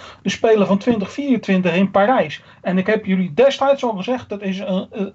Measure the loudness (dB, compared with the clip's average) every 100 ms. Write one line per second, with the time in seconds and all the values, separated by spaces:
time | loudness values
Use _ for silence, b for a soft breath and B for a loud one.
0 | B B -8 0 4 4 4 2 0 -2
1 | -4 -6 -2 0 2 0 2 2 2 2
2 | 2 2 0 -6 B B -2 -2 0 -2
3 | 0 -2 0 2 2 4 2 2 0 -4
4 | -4 -6 -6 -8 -6 -6 -4 -4 -6 -8
5 | -8